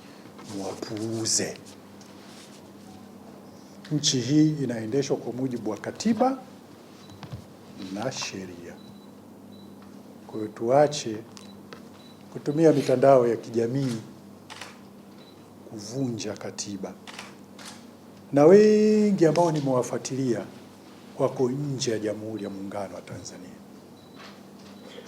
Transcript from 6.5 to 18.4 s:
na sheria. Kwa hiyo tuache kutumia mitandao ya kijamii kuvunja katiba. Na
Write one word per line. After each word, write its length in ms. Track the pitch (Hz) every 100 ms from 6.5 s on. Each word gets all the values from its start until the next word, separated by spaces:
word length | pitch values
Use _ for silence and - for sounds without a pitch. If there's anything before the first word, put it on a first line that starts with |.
| - - - - - - - - - - - - - 98
na 180 | 98 127
sheria. 640 | 131 - 101 92 87 87 82 - - - - - - - - - - - - - - -
Kwa 120 | 117
hiyo 120 | 107
tuache 640 | - 117 135 147 147 117 107 - - - - - - - - - - -
kutumia 380 | - 135 147 160
mitandao 540 | 139 131 127 135 135 120
ya 80 | 110
kijamii 600 | 120 117 117 135 135 113 - - - - - - - - - - - - - - - - -
kuvunja 640 | 113 101 127 131 110 107
katiba. 600 | 95 101 95 - 98 92 - - - - - - - - - - - - - -
Na 120 | 139